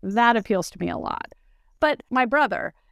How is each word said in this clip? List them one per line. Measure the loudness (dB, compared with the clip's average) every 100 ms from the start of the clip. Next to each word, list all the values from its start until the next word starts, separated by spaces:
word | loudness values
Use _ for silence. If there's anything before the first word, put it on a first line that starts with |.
That | -2 2 4 2
appeals | 2 -2 -2
to | -6
me | -6
a | -6
lot. | -6 -8 -10 -18 _ _ _ _
But | 0 0 -2
my | 0 2
brother | 2 2 0 -6 -10 _